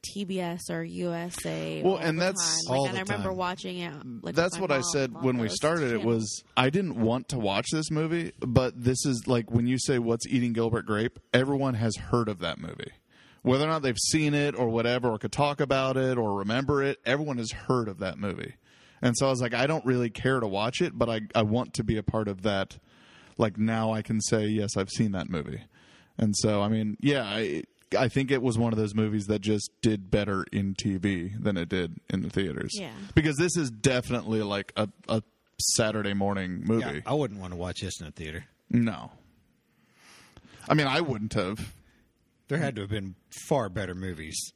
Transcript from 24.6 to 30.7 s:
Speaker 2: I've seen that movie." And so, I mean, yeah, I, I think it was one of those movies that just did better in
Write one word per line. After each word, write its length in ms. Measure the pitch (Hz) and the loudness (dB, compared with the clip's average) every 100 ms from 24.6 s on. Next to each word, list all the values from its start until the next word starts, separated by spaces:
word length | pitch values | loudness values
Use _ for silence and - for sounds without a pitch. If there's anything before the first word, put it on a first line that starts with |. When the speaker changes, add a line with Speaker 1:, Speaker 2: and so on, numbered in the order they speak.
| 101 - | 0 -2
Speaker 2:
I've 120 | 95 | -2
seen 200 | - 110 | 0 0
that 140 | 98 - | 0 -2
movie." 340 | 85 71 64 - _ - - _ - | -4 -4 -10 -12 _ -20 -20 _ -2
And 180 | 110 98 | 0 2
so, 240 | 110 104 | 2 2
I 60 | 101 | 2
mean, 300 | 110 107 104 | 0 -2 0
yeah, 220 | 139 143 107 | 0 2 0
I, 380 | 104 104 76 - _ _ 95 | -2 -2 -4 -6 _ _ 2
I 100 | 123 | 2
think 220 | 143 135 | 2 2
it 100 | 135 | 2
was 140 | 127 110 | 2 2
one 120 | 120 | 2
of 60 | 110 | 2
those 140 | 107 | 2
movies 320 | 107 107 107 98 | 2 2 0 0
that 140 | 107 | 0
just 320 | 101 107 - _ | 2 0 0 _
did 300 | 120 104 92 | 2 2 0
better 340 | 107 101 98 - | 0 2 0 0
in 240 | 101 98 | -2 -2